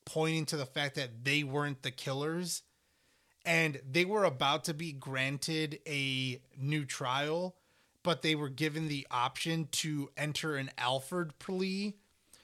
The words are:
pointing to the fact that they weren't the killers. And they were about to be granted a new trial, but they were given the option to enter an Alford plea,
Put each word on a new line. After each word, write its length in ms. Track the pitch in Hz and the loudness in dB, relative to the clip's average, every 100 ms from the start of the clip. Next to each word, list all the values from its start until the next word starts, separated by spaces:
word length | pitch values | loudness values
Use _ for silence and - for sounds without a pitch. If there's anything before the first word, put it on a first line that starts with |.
pointing 420 | - 160 160 160 151 | -6 0 2 2 0
to 100 | 156 | -2
the 80 | 131 | -4
fact 300 | 151 143 147 | -2 -2 -2
that 280 | 127 113 | -6 -4
they 200 | 131 147 143 | 2 2 2
weren't 360 | 143 147 135 | 0 -2 -2
the 80 | 135 | -6
killers. 720 | 127 - 135 151 165 175 - - _ _ _ _ _ _ _ - | -6 -4 -2 -2 -2 -4 -6 -10 _ _ _ _ _ _ _ 2
And 340 | 165 160 135 135 | 4 4 0 0
they 140 | 151 | 2
were 220 | 180 214 190 | 4 4 4
about 400 | 131 139 151 165 | 4 2 2 0
to 80 | |
be 180 | 151 170 | -4 -6
granted 880 | 139 139 131 131 139 - 160 156 147 - | -8 -4 -2 0 0 -2 0 -2 -4 -4
a 540 | 143 135 131 131 127 - - | -2 0 0 0 -4 -10 -6
new 260 | 139 151 | 0 0
trial, 720 | 139 - 131 135 147 165 180 - _ _ _ _ | 0 -2 0 0 0 0 -2 -8 _ _ _ _
but 180 | 175 160 | 0 2
they 140 | 160 156 | 4 2
were 140 | 147 | 0
given 400 | 131 156 151 156 | 0 0 0 -2
the 180 | 143 131 | -2 -2
option 600 | 123 127 - 170 165 147 | 0 0 0 -2 0 0
to 400 | - 156 147 139 - | -2 -2 -2 -4 -4
enter 400 | 151 139 160 143 | -4 -2 -2 -2
an 140 | 135 - | -4 0
Alford 600 | 123 131 131 180 165 - | 2 2 2 -2 -2 -4
plea, 560 | - 185 190 190 208 202 _ _ _ - | -4 0 2 0 -2 -4 _ _ _ -20